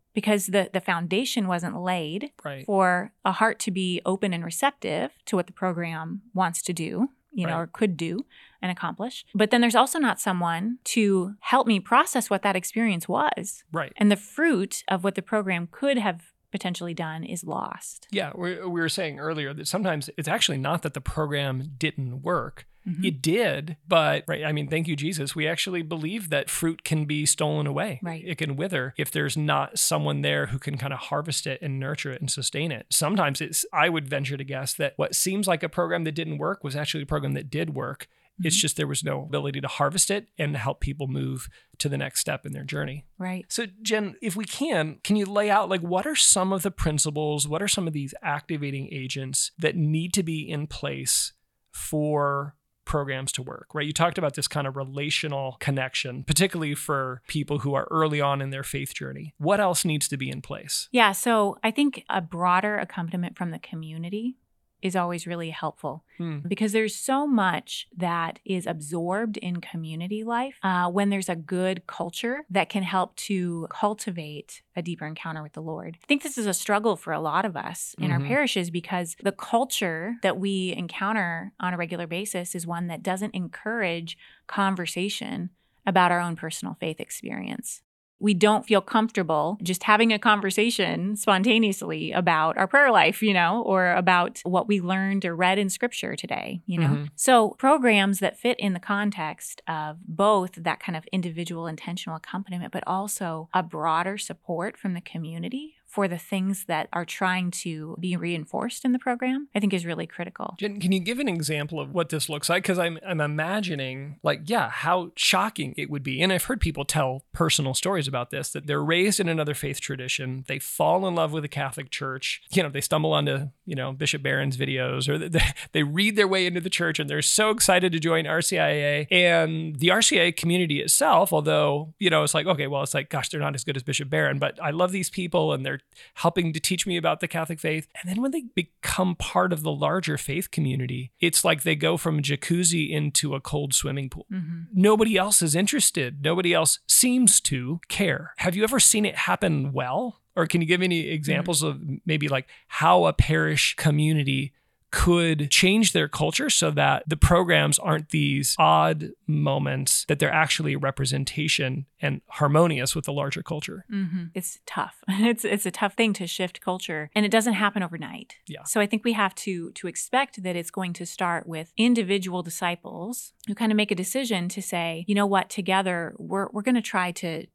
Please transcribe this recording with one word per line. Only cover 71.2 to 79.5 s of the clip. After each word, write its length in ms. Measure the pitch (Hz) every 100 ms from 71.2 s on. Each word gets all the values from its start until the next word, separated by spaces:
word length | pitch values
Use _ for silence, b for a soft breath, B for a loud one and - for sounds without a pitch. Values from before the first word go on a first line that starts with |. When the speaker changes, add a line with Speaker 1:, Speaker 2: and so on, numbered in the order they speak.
| 190
Speaker 1:
a 40 |
good 520 | 170 151 180 185 185 -
culture 580 | - 180 - 240 269 302
that 180 | 190 165
can 140 | 202
help 340 | 185 190 180 -
to 500 | - 190 180 170 160
cultivate 880 | - 208 214 - 170 151 147 - - _ -
a 60 |
deeper 240 | 170 165 151
encounter 360 | 156 165 160
with 120 | 151
the 80 | -
Lord. 340 | 160 160 - 165
I 40 | -
think 160 | 277
this 140 | 302 262
is 80 |
a 80 | 208
struggle 440 | 180 - 208 220 175
for 180 | -
a 60 | 156
lot 260 | 156 160 202
of 100 | 160
us 380 | - 170 - -
in 120 | 151
our 80 | 131
Speaker 2:
Mm-hmm. 100 | 139
Speaker 1:
parishes 400 | 262 269 202 175
because 460 | 170 - 180 165 -
the 100 | 196
culture 840 | 196 -